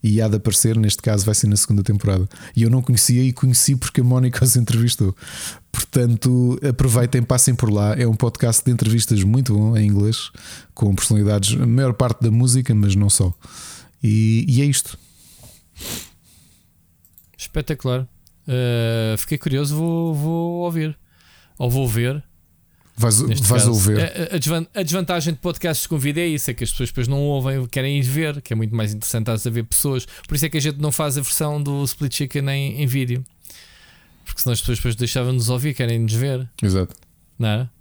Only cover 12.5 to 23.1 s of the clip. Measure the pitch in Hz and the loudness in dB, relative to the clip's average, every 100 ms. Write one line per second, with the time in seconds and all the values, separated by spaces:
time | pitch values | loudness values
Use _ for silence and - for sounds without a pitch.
12.5 | 127 127 107 101 98 101 - 92 - - | 2 2 2 4 2 2 2 0 -2 -12
13.5 | - - - - _ 117 107 110 113 160 | -20 -18 -20 -20 _ 0 2 4 2 2
14.5 | 123 143 131 - - _ _ - - - | 2 4 0 -4 -10 _ _ -20 -20 -20
15.5 | - _ - - - - _ _ - _ | -20 _ -18 -12 -12 -12 _ _ -20 _
16.5 | _ _ _ _ _ _ - _ _ - | _ _ _ _ _ _ -20 _ _ -8
17.5 | - 147 151 131 127 131 - _ _ - | -8 -4 -4 -2 -4 -4 -12 _ _ -4
18.5 | 127 123 120 117 113 110 110 - 151 - | -2 0 0 0 0 -2 -2 -4 -4 -2
19.5 | 135 143 151 165 165 165 151 151 170 170 | -2 -2 -2 -2 -2 -2 -2 -2 -2 -4
20.5 | 175 175 165 156 151 _ _ _ - _ | -4 -4 -4 -4 -8 _ _ _ -20 _
21.5 | _ 123 127 131 110 120 143 - _ _ | _ -2 0 0 0 0 -4 -10 _ _
22.5 | _ _ _ _ - 113 | _ _ _ _ -2 2